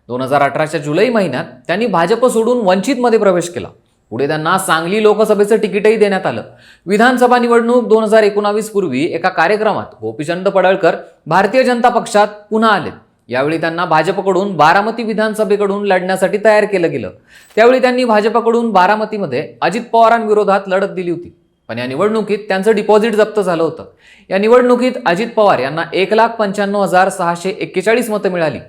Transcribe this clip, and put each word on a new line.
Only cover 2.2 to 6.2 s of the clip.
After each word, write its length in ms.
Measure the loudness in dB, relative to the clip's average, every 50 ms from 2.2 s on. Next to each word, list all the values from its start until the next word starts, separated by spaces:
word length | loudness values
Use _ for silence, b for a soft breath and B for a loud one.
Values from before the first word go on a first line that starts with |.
| 0
सोडून 320 | 2 2 0 0 0 0 0
वंचितमध्ये 600 | 2 2 0 0 0 -2 -2 0 0 2 2 2
प्रवेश 300 | 2 2 2 0 -2 -6
केला. 200 | -8 -12 -12 -12 -16 _ _ _ _ _ _ _
पुढे 160 | -6 -4 -2
त्यांना 320 | -2 -2 -2 -2 -2 -2 -2
सांगली 440 | 0 0 -2 -2 -2 -2 0 2
लोकसभेचं 540 | 2 2 2 2 2 2 2 2 2 2 2
तिकीटही 400 | 0 0 -2 -2 0 2 2 2
देण्यात 300 | 2 2 0 0 -2